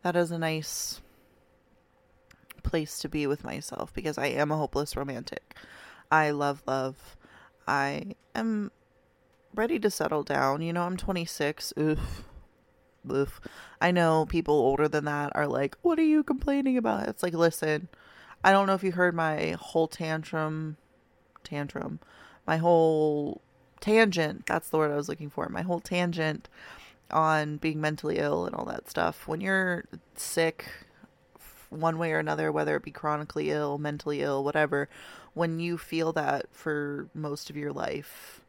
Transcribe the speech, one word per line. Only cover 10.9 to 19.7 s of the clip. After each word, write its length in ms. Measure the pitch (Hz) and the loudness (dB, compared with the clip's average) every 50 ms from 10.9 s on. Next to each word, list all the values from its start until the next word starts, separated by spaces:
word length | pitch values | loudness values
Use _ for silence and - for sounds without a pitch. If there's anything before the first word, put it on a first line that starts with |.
| 185 | -4
twenty-six. 760 | 180 - - 190 180 170 165 - - 151 147 151 - - - - - | -4 -4 -4 -2 -4 -4 -6 -4 -2 -2 -2 -2 -4 -8 -8 -2 0
Oof. 460 | 151 156 156 160 - - - - - - - - - _ _ _ _ _ _ _ _ _ _ _ _ - | 2 2 2 0 0 -4 -6 -10 -12 -16 -20 -20 -20 _ _ _ _ _ _ _ _ _ _ _ _ -4
Oof. 300 | - 135 139 139 - - - - - - - - - _ | 0 0 0 -2 -4 -14 -16 -18 -18 -18 -20 -20 -6 _
I 120 | 165 175 | 2 2
know 340 | 180 180 170 165 160 160 156 | 4 4 6 6 6 4 4
people 300 | 151 - 165 160 - 147 | 2 0 -2 2 4 4
older 340 | 147 120 131 135 139 151 151 | 6 6 4 4 4 2 2
than 160 | 151 151 147 | 2 0 0
that 280 | 147 147 147 147 143 - | 0 -2 -2 -4 -2 -2
are 140 | - 147 | -2 -2
like, 300 | 143 123 123 139 139 - _ | 0 0 0 -2 -2 -4 _
"What 160 | - 349 330 | 0 2 4
are 60 | 311 320 | 4 4
you 200 | 311 302 311 294 | 4 4 4 4
complaining 540 | - 294 262 - 294 277 277 269 269 254 | 2 -2 0 0 0 0 2 2 2 2
about?" 300 | 247 220 226 220 202 - | 2 2 0 0 0 -2
It's 160 | - - - - | -4 -4 -2 -4
like, 100 | 180 165 | -2 2
"Listen, 540 | 160 170 165 165 - - 156 151 151 180 - - - - - - - - - - _ - | 4 4 4 4 2 -2 0 -2 -2 -4 -8 -16 -20 -20 -20 -20 -20 -20 -20 -20 _ 6
I 80 | 190 | 6
don't 160 | 196 196 196 | 6 8 6
know 60 | 190 196 | 4 2
if 100 | 185 196 | 2 2
you 80 | 190 | 0
heard 240 | 175 175 180 180 170 | 2 4 4 4 4
my 400 | 170 165 160 156 156 165 160 170 170 | 2 0 0 0 0 0 -2 -2 -6
whole 280 | - - | -8 -2